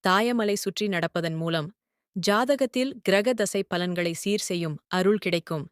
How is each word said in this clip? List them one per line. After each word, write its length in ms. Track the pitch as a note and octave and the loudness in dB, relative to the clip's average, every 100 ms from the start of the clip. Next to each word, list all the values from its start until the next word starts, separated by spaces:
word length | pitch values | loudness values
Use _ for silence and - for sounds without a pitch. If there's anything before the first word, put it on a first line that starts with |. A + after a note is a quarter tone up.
தாயமலை 520 | F#3+ F#3+ A#3 A#3+ G#3 G3+ | 4 4 4 2 0 0
சுற்றி 300 | F#3+ - G#3 | -4 -2 -2
நடப்பதன் 480 | F3+ E3 F3 E3 D#3+ | 0 0 -2 -2 -2
மூலம் 320 | E3 E3 D#3 _ _ _ _ F#3+ | -2 -2 -4 _ _ _ _ -4
ஜாதகத்தில் 760 | E3+ G#3 B3+ C#4 C4 B3+ C4 C4 | 0 2 2 2 2 0 -2 -2
கிரக 260 | - G3 A3 | 2 2 2
தசை 280 | A3+ G3 G3+ | 0 0 -2
பலன்களை 500 | F#3+ F3 F3+ F3 E3+ | -2 -2 -2 -2 -4
சீர் 340 | E3 G3 G#3 - | -4 -2 -2 -2
செய்யும் 280 | F3+ E3 D3 _ | -4 -4 -6 _
அருள் 340 | F3+ F#3 G#3+ | 2 2 2
கிடைக்கும். 400 | F#3 E3+ - D#3+ - | 0 -2 -2 -8 -8